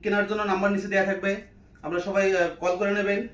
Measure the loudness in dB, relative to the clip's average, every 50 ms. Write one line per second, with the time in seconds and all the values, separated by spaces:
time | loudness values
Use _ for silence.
0 | -4 0 0 2 0 0 -2 -2 0 0 0 2 2 2 0 0 -2 0 0 2
1 | 2 2 0 -2 -2 -2 -4 -4 -6 -14 -20 -20 -20 -20 -20 -12 -8 -4 -4 -4
2 | -2 0 0 2 2 4 4 2 2 0 -2 -2 -2 -2 0 0 0 0 0 0
3 | 0 0 0 -2 -2 -6